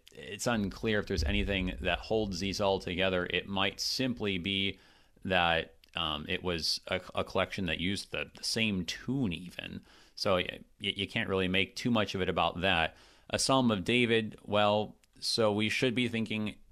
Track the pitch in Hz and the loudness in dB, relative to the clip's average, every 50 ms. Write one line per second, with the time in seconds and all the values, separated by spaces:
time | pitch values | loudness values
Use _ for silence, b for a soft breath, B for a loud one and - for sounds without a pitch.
0 | _ - - - 73 - 98 107 - 127 120 110 101 95 82 - - 113 110 104 | _ -20 -20 -18 -14 -12 -10 -4 -2 0 0 0 0 -2 -4 -4 -2 0 0 0
1 | 98 - 98 92 - - 101 104 98 98 101 95 92 90 - - - 90 87 90 | 0 0 -2 0 0 2 2 2 2 2 0 0 0 -2 -4 -2 0 -2 -2 -2
2 | - - 110 110 110 101 95 82 95 98 87 - 104 98 98 92 - 98 90 85 | -2 -2 0 0 0 0 -2 -4 -4 -4 -2 0 2 2 2 2 0 -4 -2 0
3 | 92 95 92 90 90 - - 90 80 87 98 95 95 98 - - - - - - | 2 2 2 0 0 0 -2 -2 -2 -2 -2 0 0 -2 -2 -2 -4 -4 -2 -2
4 | 131 131 117 - 110 104 98 92 85 98 98 95 98 98 90 b b b b b | -2 -2 -2 -2 -2 -2 -2 -2 -2 -2 0 0 0 -2 -4 b b b b b
5 | b b b b - 98 92 90 87 85 82 82 78 - - - - - - 87 | b b b b -4 0 2 4 4 4 4 2 0 -4 -10 -20 -20 -12 -8 -6
6 | 85 78 76 73 76 85 90 90 90 90 87 82 78 - - - - - 92 90 | -4 -4 -4 -6 -4 -4 -4 -2 -2 -2 -2 0 0 -2 -4 -4 -4 -4 -4 -4
7 | - - - 101 95 - - 98 92 - - - 95 85 80 - - 92 101 95 | -4 -4 -4 -4 -4 -2 0 -2 -2 0 -2 -4 -2 -2 -2 -2 -2 -2 -2 -4
8 | - - - 76 76 85 - - - - - 113 113 110 101 92 87 - - - | -6 -8 -6 -6 -6 -8 -10 -10 -6 -4 -2 0 0 0 0 -2 -2 -4 -6 -8
9 | - - 127 139 131 101 82 80 90 - - - - 50 - - B B B B | -6 -4 -2 -2 0 -2 -2 -6 -8 -12 -12 -12 -12 -10 -12 -12 B B B B
10 | B B B - - 101 95 90 90 - - - - _ _ _ 104 101 92 98 | B B B -4 0 2 2 2 2 -2 -6 -10 -16 _ _ _ -6 -6 -2 -2
11 | 98 92 - 117 110 95 98 95 95 90 92 98 98 92 - - - 127 120 110 | -4 -2 -2 -2 -2 0 2 2 2 4 4 2 2 0 -2 -4 -2 2 2 2
12 | 104 - - 98 92 90 85 87 85 85 - 87 87 98 92 85 80 76 B B | 2 0 0 -2 0 0 2 2 2 2 0 0 0 2 2 2 2 0 B B
13 | B B B B B B - 104 - - 135 135 127 120 110 98 85 107 117 123 | B B B B B B -2 -2 2 4 4 4 6 4 2 2 2 2 4 4
14 | 123 113 117 113 113 107 - - - - 101 104 104 104 104 107 107 - - _ | 4 4 4 2 2 0 -8 -12 -8 0 2 4 6 6 4 4 2 -2 -6 _
15 | _ _ _ - - - - - 113 107 104 104 110 107 - - - 131 120 127 | _ _ _ -8 -6 -4 2 4 4 4 4 4 2 0 0 2 0 2 2 2
16 | 123 117 104 113 113 101 107 107 107 107 - - - - | 0 0 0 -2 -2 -2 -2 -2 -2 -4 -6 -10 -18 -20